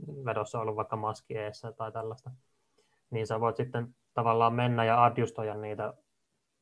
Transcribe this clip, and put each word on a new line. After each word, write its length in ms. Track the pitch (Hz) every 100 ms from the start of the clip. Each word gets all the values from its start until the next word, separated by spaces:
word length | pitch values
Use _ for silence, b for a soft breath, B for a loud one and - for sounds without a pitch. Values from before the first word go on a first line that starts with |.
| - 143 123
vedossa 320 | 110 107 120
on 40 |
ollut 140 | 110 107
vaikka 200 | 107 113
maski 420 | 107 107 - 113
eessä 340 | 107 104 113
tai 200 | - 110
tällaista. 400 | 113 110 113 127 - _ _ _ _ _ _ _
Niin 180 | 113 110
sä 120 | 110
voit 160 | 117 113
sitten 400 | 127 120 117 - _
tavallaan 400 | - 117 113 117
mennä 320 | 120 123 120 113
ja 180 | 117
adjustoida 520 | 120 123 117 - 107 107
niitä, 380 | 107 104 107 - _ _ _ _ _ _